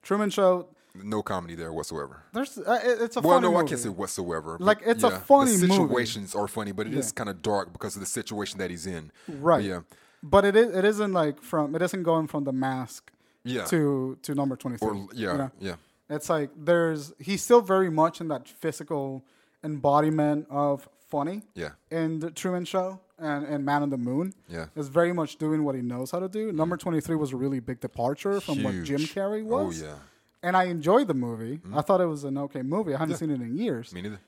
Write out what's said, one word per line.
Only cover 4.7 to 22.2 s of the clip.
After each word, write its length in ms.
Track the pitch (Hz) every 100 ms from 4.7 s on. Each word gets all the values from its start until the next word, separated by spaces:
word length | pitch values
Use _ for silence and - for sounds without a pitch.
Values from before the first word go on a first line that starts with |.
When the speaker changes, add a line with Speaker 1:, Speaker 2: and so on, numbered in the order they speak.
| 214
Speaker 2:
but 80 | 226
Speaker 1:
it's 160 | 226
a 40 | 226
Speaker 2:
yeah. 100 | 190
Speaker 1:
funny 380 | - 277 262 202
Speaker 2:
The 100 | 180
Speaker 1:
movie. 140 | 196
Speaker 2:
situations 520 | 156 123 117 110 95
are 140 | 101 101
funny, 240 | - 101
but 140 | 98 107
it 80 |
is 140 | 127 120
Speaker 1:
Yeah. 100 | -
Speaker 2:
kinda 100 | 104
dark 380 | 90 110 101 90
because 240 | 85 107 101
of 40 |
the 60 | 95
situation 520 | - - 104 101 95
that 120 | 92
he's 160 | 87 90
in. 260 | 85 78 _ -
Speaker 1:
Right. 340 | 147 156 151
Speaker 2:
Yeah. 180 | 101 87 85 - _ _
Speaker 1:
But 220 | 151 196 202
it 100 | 202
is, 180 | 233
it 100 | 190 202
isn't, 260 | 208 208
like, 300 | 185 151 139
from, 320 | - 165 147
it 80 | 160
isn't 200 | 180 196
going 260 | 170 165 156
from 160 | 151
The 80 | 139
Mask 600 | 131 131 131 123 - - _ _ _
Speaker 2:
Yeah. 200 | 120 123 -
Speaker 1:
to, 500 | 170 147 135 131 127
to 120 | -
Number 220 | 143 139 127
twenty-three, 320 | 135 117 110
Speaker 2:
Or, 200 | 101 98
yeah, 200 | 123 104
Speaker 1:
you 60 | 87
know? 120 | 135 -
Speaker 2:
yeah. 140 | 95 85 _ _ _
Speaker 1:
It's 220 | 147 -
like, 200 | 165 143 -
there's, 560 | 151 170 165 156 143 -
he's 240 | 147 196
still 180 | - 240
very 300 | 190 190 185
much 300 | 156 165 -
in 60 | 165
that 200 | 135 -
physical 720 | - 165 151 160 151 135 135 _ _ _ _
embodiment 840 | 156 151 143 147 156 156 147 147 151
of 400 | 139 147 139 - _ _
funny 340 | 147 147 202 -
Speaker 2:
Yeah. 160 | - 78 - _
Speaker 1:
in 300 | 165 160 160